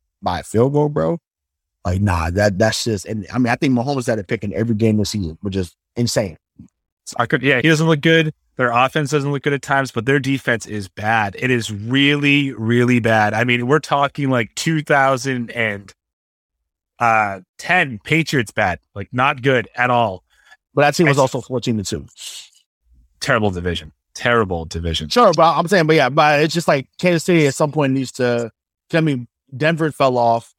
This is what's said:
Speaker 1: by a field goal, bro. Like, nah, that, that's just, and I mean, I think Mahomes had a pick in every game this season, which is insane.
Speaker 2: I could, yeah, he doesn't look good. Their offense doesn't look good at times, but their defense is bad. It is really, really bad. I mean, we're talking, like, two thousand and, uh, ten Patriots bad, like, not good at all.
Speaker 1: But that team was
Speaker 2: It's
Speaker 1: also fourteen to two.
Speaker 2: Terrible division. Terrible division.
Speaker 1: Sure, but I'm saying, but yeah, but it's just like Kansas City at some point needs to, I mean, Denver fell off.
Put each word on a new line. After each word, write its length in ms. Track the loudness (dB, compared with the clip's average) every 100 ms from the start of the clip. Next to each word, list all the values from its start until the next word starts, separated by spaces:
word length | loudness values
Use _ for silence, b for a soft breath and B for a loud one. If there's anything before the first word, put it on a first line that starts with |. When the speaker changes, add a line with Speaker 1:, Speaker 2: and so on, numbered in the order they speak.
| _ _
Speaker 1:
by 180 | -6 -4
a 20 |
field 320 | -2 2 2
goal, 160 | 2 0
bro. 280 | 0 -2 -2 _ _ _ _ _ _
Like, 200 | -4 0
nah, 260 | 0 0 -2
that, 300 | 2 2 2
that's 260 | 0 0
just, 220 | -4 -4 -6
and 200 | -10 -6
I 60 | -2
mean, 80 | 0
I 100 | 0
think 160 | 0
Mahomes 340 | 0 0 -2 -2
had 120 | -4
a 60 |
pick 200 | -4 -6
in 80 | -4
every 220 | -4 -2
game 240 | 2 2 2
this 100 | 0
season, 300 | -4 -6 -8
which 160 | -6 -4
is 180 | -6 _ _ -4
insane. 400 | -2 -2 -4 -8 _ _ -20 _ _ _ -16 -6
Speaker 2:
I 80 |
could, 180 | -2 0
yeah, 200 | 2 2
he 60 | 4
doesn't 180 | 2 2
look 160 | 2
good. 320 | 4 4 2 -6 _ -2
Their 140 | 0
offense 420 | 2 2 0 -2
doesn't 200 | -2 -2
look 120 | -2
good 100 | -2
at 80 | -4
times, 280 | -2 -2 -2
but 120 | -4
their 140 | 0 0
defense 480 | 0 -2 -2 -4 -4
is 220 | -10 -10
bad. 480 | -6 -2 0 -2 -4
It 120 | -2
is 220 | 0 -2
really, 800 | -8 -2 2 2 2 2 0 0
really 480 | -4 0 2 4 2
bad. 320 | 4 2 2
I 120 | 0
mean, 220 | 0 0 2
we're 120 | 0
talking, 500 | 0 -2 -2 -2 -2
like, 260 | 0 -2 -4
two 260 | -2 -2
thousand 680 | 0 2 2 0 -2 -6 -6
and, 380 | -4 -4 -6 -14 -20 _ _ _ _ _ _ _ _ _ -2
uh, 420 | 2 2 0 -4 -14 -14
ten 420 | 0 0 0 -6
Patriots 460 | -2 -2 0 -2 -2
bad, 280 | -2 -2 -2 _
like, 140 | -16 -8
not 300 | -2 -2 0
good 300 | 0 0 -2
at 140 | -2 0
all. 340 | 2 0 -4 _ b b b _
Speaker 1:
But 80 | 0
that 120 | 2
team 120 | 4 2
was 100 | 4
Speaker 2:
It's 40 |
Speaker 1:
also 200 | 2 0
fourteen 380 | -6 -6 -2 -4
to 40 |
two. 220 | -4 -8 -10 -18 B B B B _ _ _ _ _ -10
Speaker 2:
Terrible 300 | -2 0 0
division. 420 | -2 -6 -6 -10 _ _
Terrible 540 | -6 0 0 0 -4 -6
division. 420 | -6 -4 -4 -2
Speaker 1:
Sure, 240 | 2 2
but 220 | 4 4 4
I'm 100 | 2
saying, 200 | 2 4
but 100 | 4
yeah, 140 | 2
but 320 | 2 2 4
it's 100 | 2
just 160 | 0 0
like 200 | 0 -2 -2
Kansas 260 | 0 0
City 220 | 2 2 2
at 80 |
some 180 | 2 -2
point 220 | 0 0
needs 180 | 0 -4
to, 380 | -2 0 0 -4 _ _ _ -2
I 80 | 0
mean, 280 | 2 -2 -6 _ _
Denver 360 | -2 -2 0 -2
fell 260 | 0 0 2
off. 380 | 2 0 -4